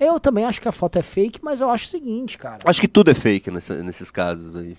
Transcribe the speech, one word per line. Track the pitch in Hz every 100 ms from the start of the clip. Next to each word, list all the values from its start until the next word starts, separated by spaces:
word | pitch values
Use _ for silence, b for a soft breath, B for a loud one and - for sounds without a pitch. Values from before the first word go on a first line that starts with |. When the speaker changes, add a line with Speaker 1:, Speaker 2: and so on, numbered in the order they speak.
Speaker 1:
Eu | 294 330
também | 285 214 233
acho | -
que | 233
a |
foto | - 175 180
é |
fake, | - - 214 -
mas | 302 269
eu | 262
acho | 233 -
o |
seguinte, | 359 262 226 254 -
cara. | - -
Speaker 2:
Acho | - 175
que | 196
tudo | 202 165
é |
fake | 123 113 98 -
nessa, | 90 - 78
nesses | 90 - 90
casos | - 90 85 82 85
aí. | 85